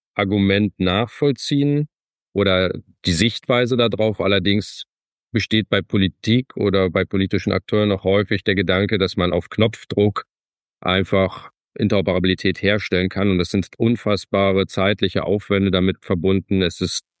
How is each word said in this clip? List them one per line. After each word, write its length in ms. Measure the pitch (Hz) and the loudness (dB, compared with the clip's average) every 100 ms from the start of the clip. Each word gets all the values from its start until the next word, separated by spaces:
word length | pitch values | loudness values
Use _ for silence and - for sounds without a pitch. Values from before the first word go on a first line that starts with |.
| _ | _
Argument 640 | - 101 104 98 98 104 - | -4 -2 2 2 2 0 0
nachvollziehen 1080 | 90 95 113 - 143 131 - 143 143 143 151 _ _ _ _ | 0 0 -2 -2 -2 -2 -2 0 0 0 -4 _ _ _ _
oder 380 | 95 98 92 92 - - _ - | -2 2 2 0 -4 -12 _ -2
die 60 | |
Sichtweise 640 | 82 113 - - 123 123 120 | 2 0 0 -2 0 2 2
darauf. 460 | 117 104 110 104 | 2 2 0 0
Allerdings 600 | 95 98 92 101 - - - _ _ _ _ | 0 2 2 0 -2 -10 -18 _ _ _ _
besteht 360 | 113 - 110 107 | -4 0 0 0
bei 140 | 101 | -2
Politik 720 | - 107 95 - - 120 127 - | 0 0 0 -2 0 0 -2 -4
oder 360 | 104 95 95 | 0 0 0
bei 140 | 85 92 | 0 -2
politischen 460 | 98 95 101 104 | -2 -2 -2 -2
Akteuren 380 | 95 - 107 104 | -4 -2 0 0
noch 140 | 98 | 0
häufig 400 | 95 98 104 101 | 0 0 0 -2
der 100 | - | -2
Gedanke, 460 | 95 87 92 101 104 | 0 0 0 0 0
dass 180 | 92 - | -2 0
man 160 | 90 | 0
auf 160 | 87 - | -2 -4
Knopfdruck 760 | - 113 - - - 104 - - _ _ _ _ _ | 0 0 -2 -6 0 0 0 -10 _ _ _ _ _
einfach 720 | - 92 95 98 95 - - _ _ - | -2 -2 0 0 0 -4 -20 _ _ -2
Interoperabilität 880 | 104 104 95 90 92 92 101 90 | 0 0 0 0 0 0 -2 -2
herstellen 460 | 95 104 - 92 92 | 0 -2 -2 -2 -2
kann. 200 | - 101 | 0 0
Und 100 | 92 | 0
es 120 | 90 | 0
sind 160 | 101 87 - | -2 -2 -2
unfassbare 880 | 117 117 - 101 - 98 98 95 95 | 0 0 -2 -4 -2 0 2 2 0
zeitliche 580 | - 95 101 98 95 | 0 0 0 -2 -2
Aufwände 480 | 76 101 - 101 98 | -2 -2 0 0 2
damit 260 | 92 92 90 | 2 0 -2
verbunden. 600 | - 92 92 95 - 95 | -4 -2 0 0 0 0
Es 200 | 90 - | -2 -2
ist 220 | 90 - - _ | -6 -6 -12 _